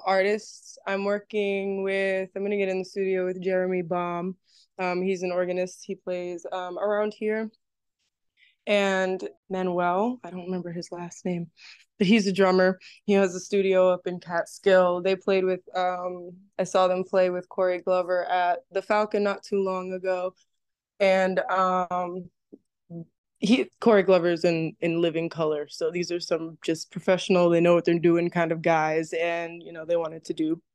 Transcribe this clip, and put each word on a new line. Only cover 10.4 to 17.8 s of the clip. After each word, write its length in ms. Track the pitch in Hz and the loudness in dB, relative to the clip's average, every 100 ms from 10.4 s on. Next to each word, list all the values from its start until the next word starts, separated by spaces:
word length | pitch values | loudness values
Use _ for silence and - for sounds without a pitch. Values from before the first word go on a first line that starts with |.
remember 300 | 180 185 175 | -6 -6 -6
his 180 | 170 165 | -10 -10
last 320 | 175 175 - | -12 -12 -8
name, 240 | 190 175 170 _ - - _ - | -6 -4 -6 _ -20 -20 _ 0
but 80 | 185 | 4
he's 220 | 220 196 | 4 4
a 60 | |
drummer. 440 | 185 190 185 185 190 - - - | 2 4 4 4 0 -8 -10 0
He 80 | |
has 200 | 196 196 | 2 2
a 60 | 180 | -2
studio 500 | - 202 190 190 185 | -4 0 2 4 4
up 180 | 180 180 | 2 -2
in 120 | 180 | -10
Catskill. 840 | 170 170 - - 202 185 180 180 | -6 -6 -6 -2 4 6 6 2
They 120 | 180 190 | 0 0
played 300 | - 196 185 | 0 2 2
with, 160 | 185 - | -2 -4
um, 580 | 185 180 180 180 180 175 180 - - | -4 -2 -2 -6 -8 -12 -18 -12 -6
I 60 | 185 | -2
saw 240 | 190 185 | 2 2
them 160 | 185 185 | 2 0
play 240 | 196 185 | 2 2
with 180 | 180 180 | 0 -6
Corey 320 | - 185 | 0 0
Glover 460 | 180 | 0